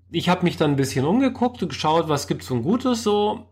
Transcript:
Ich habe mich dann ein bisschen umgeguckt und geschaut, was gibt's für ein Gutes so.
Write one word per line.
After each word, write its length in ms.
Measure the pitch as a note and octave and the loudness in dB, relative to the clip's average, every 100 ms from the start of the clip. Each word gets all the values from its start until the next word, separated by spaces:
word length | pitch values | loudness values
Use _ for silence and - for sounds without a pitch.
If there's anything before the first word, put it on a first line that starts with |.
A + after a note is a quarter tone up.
| - | -6
Ich 200 | E3+ F3+ | -2 0
habe 140 | F3+ | 2
mich 120 | F3 - | 0 2
dann 160 | D#3 | 0
ein 40 | C#3 | 2
bisschen 280 | C3+ C3+ C#3+ | 0 0 2
umgeguckt 560 | A#3 C4 - A#3+ - | 2 2 0 -2 -2
und 60 | E3+ | -8
geschaut, 380 | C3+ D#3 D#3+ D#3+ | -2 2 2 2
was 200 | C#3+ - | -2 -2
gibt's 200 | D3+ - | -6 -2
für 60 | |
ein 100 | B2+ | -2
Gutes 400 | B2 B3 B3+ A#3 | 0 0 0 0
so. 440 | A3 G#3 G#3 A3 - | 0 2 0 -4 -12